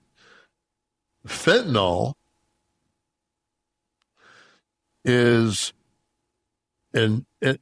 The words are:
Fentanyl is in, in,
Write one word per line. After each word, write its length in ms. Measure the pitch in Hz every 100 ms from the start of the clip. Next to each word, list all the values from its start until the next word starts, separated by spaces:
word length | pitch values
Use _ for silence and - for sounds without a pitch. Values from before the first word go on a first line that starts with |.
| _ _ _ _ _ _ _ _ _ _ _ _ -
Fentanyl 880 | - - 226 208 113 92 87 117 - _ _ _ _ _ _ _ _ _ _ _ _ _ _ _ _ _ _ _ _ _ _ _ _ _ _ _ _
is 680 | 131 123 120 117 113 104 - - _ _ _ _ _ _ _ _ _ _ _
in, 320 | 127 110 110 - _
in, 160 | 131 131